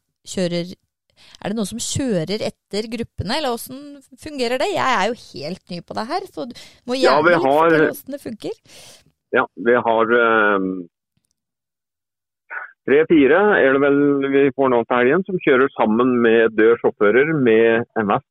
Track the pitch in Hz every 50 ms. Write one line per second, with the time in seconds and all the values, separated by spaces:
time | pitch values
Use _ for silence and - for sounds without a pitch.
0 | _ _ _ _ _ - - - 185 170 175 175 170 180 - _ _ _ _ _
1 | _ _ _ _ _ _ - - - - 208 233 208 185 214 233 - - - -
2 | 277 262 214 175 156 165 196 220 226 220 - _ _ _ - 202 220 233 226 233
3 | 233 - _ - - 175 233 311 311 262 233 233 - - 262 269 294 285 285 285
4 | 269 _ - _ - 311 302 277 247 233 247 254 294 403 381 302 247 262 247 208
5 | 185 214 247 - - - - - 135 151 185 180 _ _ 180 175 170 _ - -
6 | 214 233 311 381 403 359 _ - 285 247 240 - - - _ _ _ - 147 175
7 | - - 131 147 151 170 175 165 - 135 139 151 160 170 165 151 151 - - -
8 | - - 269 285 - 294 233 - - - 453 - _ _ - - - - - -
9 | _ _ _ _ _ _ - 123 127 - _ - 92 113 123 123 113 117 113 113
10 | 113 110 117 120 117 113 113 110 107 104 104 98 95 95 92 92 87 85 _ _
11 | _ _ _ _ _ _ _ _ _ _ _ _ _ _ _ _ _ _ _ _
12 | _ _ _ _ _ _ _ _ _ _ - - - - _ _ _ - 123 147
13 | 160 - 180 156 139 123 151 180 208 208 202 - 107 135 131 139 139 143 143 143
14 | 143 143 143 139 139 139 135 139 139 143 127 - 135 131 123 120 113 - 127 123
15 | 123 123 143 180 190 - 190 180 - 165 139 123 135 139 - - 117 110 107 113
16 | 127 131 123 120 117 113 113 117 113 113 113 107 110 113 117 117 - 120 - _
17 | 107 101 104 123 139 156 160 151 131 120 110 110 113 113 113 113 117 - _ 113
18 | 110 98 104 117 - _